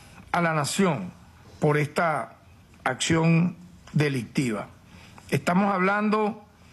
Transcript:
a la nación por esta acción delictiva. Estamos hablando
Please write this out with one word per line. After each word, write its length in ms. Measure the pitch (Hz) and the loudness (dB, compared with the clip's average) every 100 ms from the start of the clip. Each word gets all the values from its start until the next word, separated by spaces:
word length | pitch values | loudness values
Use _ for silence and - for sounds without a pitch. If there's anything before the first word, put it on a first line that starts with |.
| - - - | -20 -20 -4
a 80 | 175 | -2
la 120 | 165 | 0
nación 600 | 156 139 - 190 123 90 - - - - - | 0 -2 0 0 0 -6 -14 -20 -20 -20 -2
por 180 | 151 147 | 0 2
esta 560 | 147 - 170 139 110 - - - - - | 0 0 0 -2 -6 -14 -20 -20 -20 -8
acción 760 | 127 123 - 165 165 165 175 - - - - | -6 -4 0 2 4 4 2 -4 -20 -20 -4
delictiva. 720 | 143 147 131 104 - 123 101 - - - - - - - | 0 0 -2 -4 -2 -2 -4 -8 -18 -20 -20 -20 -20 -4
Estamos 420 | - - 180 202 | -2 0 2 2
hablando 720 | 190 190 208 214 214 208 226 - - - | 0 0 0 0 0 -2 -4 -18 -20 -20